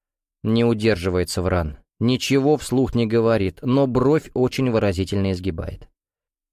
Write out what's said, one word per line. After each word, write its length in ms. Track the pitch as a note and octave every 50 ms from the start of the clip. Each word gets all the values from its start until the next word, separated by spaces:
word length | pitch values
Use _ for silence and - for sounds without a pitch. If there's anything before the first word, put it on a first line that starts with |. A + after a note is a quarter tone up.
| _ _ _ _ _ _ _ _ -
Не 220 | G#2+ A2 A#2 A#2+
удерживается 800 | A#2+ A#2 G#2+ G#2 A2 G#2+ F2 E2 F#2+ F2 F2+ F2 - - - F2
Вран. 360 | F#2 F#2 F2+ E2+ D2+ D2 - _ _ _ _
Ничего 560 | G#2+ A#2 B2+ B2 - - C3+ C#3 C3 C#3+ D3+
вслух 380 | C3 - - B2 B2+ C3+ A2+ -
не 120 | A#2+ A#2
говорит, 540 | G#2+ A2 A#2 A2+ A2+ A2+ A2 G2 F#2 F2 - -
но 240 | - B2 C#3 C#3+
бровь 440 | C3 A#2+ B2+ B2 C3 D#3 D#3+ - - -
очень 360 | A#2+ B2+ B2 - - C3+ B2+
выразительно 640 | A2+ A2 G2+ G2+ F#2+ E2+ F#2+ F2 - G2+ G2 G2 F#2+
изгибает. 560 | F2+ F2+ F#2+ E2 D#2+ D#2+ D#2+ - - - - _ _ _ _ _ _ _ _ _ _ _ _